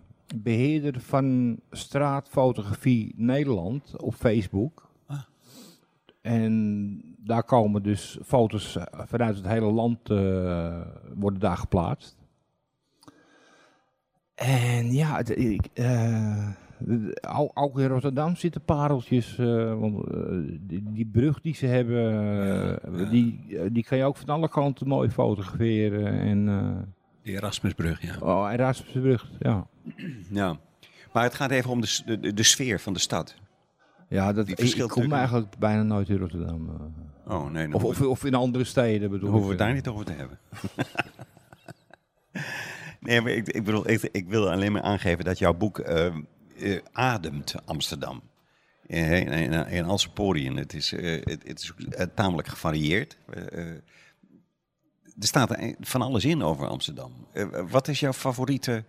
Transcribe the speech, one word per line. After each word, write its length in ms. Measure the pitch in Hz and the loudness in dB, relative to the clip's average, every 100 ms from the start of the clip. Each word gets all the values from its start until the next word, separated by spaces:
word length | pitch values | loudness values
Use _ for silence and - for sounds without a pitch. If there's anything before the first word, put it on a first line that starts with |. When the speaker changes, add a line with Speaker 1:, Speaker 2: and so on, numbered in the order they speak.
| - - - 113 | -14 -20 -12 -6
Speaker 1:
beheerder 680 | 110 113 135 156 143 127 | 0 2 4 2 0 -4
van 580 | - 139 135 127 123 113 - | -2 2 2 2 2 -2 -8
Straatfotografie 1400 | - - 139 143 139 - 151 131 120 101 101 131 120 107 - | -14 -6 -2 0 -2 -2 2 4 2 -2 0 4 4 2 0
Nederland 840 | 117 139 143 104 87 139 - - | 2 2 2 0 0 -4 -8 -8
op 140 | - 113 | -6 0
Facebook. 760 | 123 110 95 95 135 - - _ - | 2 2 2 0 0 -4 -20 _ -12
Speaker 2:
Ah. 140 | 139 - _ _ - - - _ _ _ _ | -12 -12 _ _ -20 -20 -20 _ _ _ _
Speaker 1:
En 920 | 117 117 110 110 107 104 101 101 - - | 0 2 2 2 2 0 -4 -6 -12 -10
daar 260 | 104 117 | -2 0
komen 400 | - 127 107 104 | 4 6 6 4
dus 340 | 101 104 - - - | 2 0 -2 -14 0
foto's, 500 | 131 110 107 - - | 4 4 2 -4 -6
eh, 80 | - | -8
vanuit 440 | 73 - 117 117 98 | -10 -4 0 0 0
het 120 | 95 | 0
hele 240 | 113 107 | 2 2
land, 380 | 113 117 117 - | 2 2 0 0
eh, 720 | 104 95 92 90 87 85 85 85 - - - | 2 4 2 0 0 -2 -6 -10 -14 -14 -4
worden 240 | 101 95 | -2 0
daar 180 | 98 87 | 0 0
geplaatst. 600 | - 95 85 139 - - _ _ _ _ _ _ _ _ - - _ _ _ _ _ _ _ _ _ _ _ - | 2 2 2 -2 -8 -20 _ _ _ _ _ _ _ _ -20 -20 _ _ _ _ _ _ _ _ _ _ _ -4
En 560 | 127 131 120 120 117 | 2 4 4 2 2
ja, 240 | 131 156 110 | 2 2 0
het, 120 | 110 - | -2 0
ik, 300 | 120 98 98 | 2 0 -2
eh, 760 | - 123 120 113 113 107 104 104 98 - - | -2 2 2 2 2 0 0 -4 -6 -14 -8
de-, 500 | - 117 104 - - - | -2 0 0 -6 -4 -2
ook, 160 | 147 | -2
ook 260 | - 143 131 | 0 0 2
in 80 | 135 | 2
Rotterdam 480 | 127 143 131 156 175 | 2 0 0 0 0
zitten 280 | 175 - | -2 -2
pareltjes, 720 | - 151 147 139 - 127 - - | 0 2 2 2 2 2 2 0
eh, 420 | 120 117 113 110 | 2 2 2 0
want, 280 | 110 104 - | -2 -2 -4
eh, 140 | - - 90 73 82 | -4 -2 -2 -4 -6
die, 240 | 95 85 104 | -8 -6 -6
die 140 | 107 113 | -4 0
brug 360 | 117 147 143 | 4 4 2
die 140 | 165 143 | -2 -2
ze 100 | 131 | 2
hebben, 460 | 127 117 120 113 | 2 2 2 2
eh, 800 | 107 104 101 98 95 92 87 - | 2 0 0 0 0 0 -2 -4
Speaker 2:
Ja, 60 | 87 | -4
ja. 60 | 101 | 2
Speaker 1:
die, 360 | 117 120 101 76 78 | 4 4 0 -8 -4
eh, 120 | 92 | -2
die 120 | 117 | 0
kan 140 | - 131 | 0 2
je 60 | |
ook 140 | 135 143 | 2 0
van 120 | - | -4
alle 200 | 147 160 | -2 0
kanten 380 | - 143 131 139 | 2 0 0 0
mooi 220 | 135 123 | 2 2
fotograferen. 1080 | - 120 101 95 - 113 107 107 104 104 101 | 2 2 2 -2 0 2 4 2 2 0 0
En, 300 | 101 101 104 | 2 2 2
eh, 280 | 101 98 95 95 - _ _ | 2 0 -4 -8 -14 _ _
Speaker 2:
De 80 | 110 | -10
Erasmusbrug, 680 | 95 104 - 101 - 85 82 | -6 -6 -2 -2 0 -2 -2
ja. 160 | 87 82 | -6 -4
Speaker 1:
Oh, 300 | 80 92 101 | 0 2 2
Erasmusbrug, 800 | 120 131 127 - 127 131 123 - - | 0 0 0 -4 0 2 2 0 -4
ja. 280 | 127 104 - _ - - 180 120 87 | 0 0 -2 _ -18 -14 -12 -12 -8
Speaker 2:
Ja. 260 | 101 95 78 - _ - - - | -2 -2 -4 -10 _ -20 -20 -4
Maar 100 | 117 | 2
het 120 | 120 - | 2 2
gaat 160 | 135 | 0
even 180 | 131 123 | 0 0
om 120 | 123 | 0
de 60 | 107 | 0
s-, 160 | - - | -2 -2
de, 140 | 110 | -2
de, 140 | - | -2
de 100 | 104 | 2
sfeer 360 | 113 - 127 92 | 4 4 2 -2
van 140 | - | -2
de 60 | 90 | -4
stad. 360 | - 90 80 - - _ _ _ _ _ - | -2 -2 -4 -10 -20 _ _ _ _ _ -4
Speaker 1:
Ja, 260 | 98 98 | 0 2
dat, 20 | 104 | 2
Speaker 2:
Die 80 | |
Speaker 1:
ik, 60 | 98 | 0
ik 100 | 92 | 2
Speaker 2:
verschilt 320 | 120 110 117 | 2 2 0
Speaker 1:
kom 100 | - | 0
Speaker 2:
natuurlijk. 300 | 131 143 127 | 2 2 2
Speaker 1:
eigenlijk 280 | 120 104 - | 0 -2 0
bijna 240 | 107 107 | 0 2
nooit 260 | 107 104 98 | 2 0 0
in 80 | 98 | 0
Rotterdam, 520 | 92 85 85 80 82 | -2 -4 -6 -6 -8
eh. 680 | 78 76 78 76 - - 92 | -10 -12 -14 -16 -16 -8 -6
Speaker 2:
Oh, 160 | 71 | -4
nee, 120 | 80 78 | -4 -2
dan 80 | |
Speaker 1:
Of, 80 | 76 | 0
Speaker 2:
hoeven 240 | 113 - 139 | 0 2 0
Speaker 1:
of, 60 | |
of 140 | 127 143 | 0 0
in 80 | |
andere 300 | 131 127 123 | 2 2 0
steden, 460 | 127 - 120 107 101 | 0 2 2 2 0
bedoel 220 | 98 101 | -2 2
Speaker 2:
dan 80 | 107 | 4
hoeven 80 | 98 | 4
we 40 | |
Speaker 1:
ik, 60 | 90 | 2
Speaker 2:
het 0 | |
daar 100 | 101 | 2
Speaker 1:
eh. 60 | 135 | 0
Speaker 2:
niet 120 | 131 | -4
over 180 | 104 95 | -6 -8
te 60 | |
hebben. 280 | 76 65 - _ | -10 -12 -16 _
<laughs> 280 | - - - - - - - - _ _ - - - _ - _ _ _ - - - - - - - | -12 -8 -6 -6 -4 -8 -10 -20 _ _ -20 -20 -20 _ -20 _ _ _ -12 -10 -10 -10 -12 -16 -10
Nee, 220 | - 120 | 2 4
maar 100 | 117 | 4
ik, 160 | 117 104 | 0 -2
ik 160 | - | -2
bedoel, 260 | 104 107 - | 0 0 2
ik, 120 | 110 - | 0 0
ik 160 | 101 87 | -4 -2
wil 240 | 110 98 | 2 2
alleen 200 | 90 101 | 2 2
maar 100 | 104 | 0
aangeven 440 | 95 101 95 85 85 | 0 0 0 0 0
dat 140 | 92 | 2
jouw 140 | 92 | 2
boek, 260 | 85 107 - | 4 0 -2
eh, 260 | - 82 87 80 76 _ - - | 0 2 2 -2 -10 _ -20 -6
eh, 200 | 98 92 - | -4 -4 -4
ademt 640 | - 127 92 80 71 - - - | -2 0 0 -4 -8 -8 -10 -8
Amsterdam. 560 | 78 - 73 64 62 - _ _ _ _ _ - | -6 -6 -6 -8 -10 -16 _ _ _ _ _ -6
Eh, 320 | 82 80 90 | 0 4 4
in, 80 | 76 | 2
in, 400 | 78 67 82 - | 0 0 0 -2
in 180 | 87 85 | -2 0
al 140 | 98 | 0
zijn 140 | - | -2
poriën. 440 | - 101 80 65 65 | -2 0 0 -2 -4
Het 160 | 73 | -6
is, 200 | 76 - | -6 -6
eh, 180 | - 87 80 | -4 -4 -4
het, 240 | - 78 - | -4 -8 -10
het 120 | - | -12
is, 140 | - - - | -12 -12 -10
eh, 160 | - 87 | -6 -4
tamelijk 340 | - 98 82 - | -2 -2 -2 -4
gevarieerd. 720 | - - 78 76 95 - - - | -6 -2 0 2 0 -2 -10 -18
Eh, 380 | 92 90 85 85 | -14 -12 -10 -10
eh, 60 | 82 - - - _ _ - _ _ _ _ _ _ _ - | -12 -18 -20 -20 _ _ -20 _ _ _ _ _ _ _ -6
er 80 | 110 | 0
staat 220 | 151 113 | 2 2
er 260 | 110 117 - | 0 -6 -8
van 220 | - 127 | -4 -2
alles 240 | 120 120 123 | 0 0 2
in 180 | 165 | 2
over 240 | 80 69 67 | 2 0 -2
Amsterdam. 440 | 64 78 65 64 62 58 | -6 -6 -8 -14 -16 -12
Eh, 140 | - 107 - 87 | -6 -6 -6 0
wat 180 | 127 147 | 2 2
is 120 | 139 | 0
jouw 140 | 139 | -2
favoriete 720 | 127 135 123 127 139 - 117 | -2 -4 -2 -2 -2 -2 -4